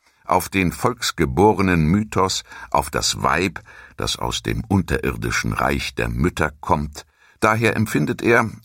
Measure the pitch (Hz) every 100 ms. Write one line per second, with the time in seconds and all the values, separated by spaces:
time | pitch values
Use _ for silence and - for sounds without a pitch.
0 | _ _ - 90 - 98 87 - 123 -
1 | - - 76 65 107 90 95 87 76 101
2 | 110 95 92 - - - - 71 - 60
3 | - 50 65 76 95 - - - - -
4 | 55 - 60 - 55 57 - 98 - 71
5 | 67 58 55 - 57 53 64 71 - -
6 | 58 58 87 - 76 - - 80 73 -
7 | - _ _ _ 110 113 113 - 107 147
8 | 147 - 110 117 113 -